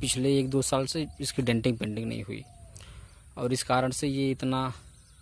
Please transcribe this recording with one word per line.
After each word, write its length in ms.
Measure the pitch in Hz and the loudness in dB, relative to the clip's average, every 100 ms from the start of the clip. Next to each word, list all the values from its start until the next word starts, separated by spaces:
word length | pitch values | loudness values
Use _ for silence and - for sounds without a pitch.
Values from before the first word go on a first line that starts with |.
पिछले 380 | 135 127 135 139 | -2 2 4 4
एक 120 | 131 | 4
दो 120 | 135 | 2
साल 240 | 127 135 131 | 2 2 0
से 200 | 165 147 - | -2 -4 -6
इसकी 220 | 131 - | -4 0
denting 360 | 120 117 127 113 | 2 4 2 0
pending 280 | 107 107 113 | -2 -4 -4
नहीं 160 | 113 | -6
हुई 220 | 101 107 - - - - - - - - - - | -6 -10 -12 -18 -20 -18 -18 -18 -18 -20 -16 -4
और 140 | 123 | -2
इस 100 | 127 | 0
कारण 280 | - 127 127 | 2 2 2
से 180 | 131 147 | 0 -2
ये 220 | 135 135 | 0 0
इतना 420 | 131 131 131 131 - - - - - | 0 0 0 -2 -6 -16 -20 -20 -20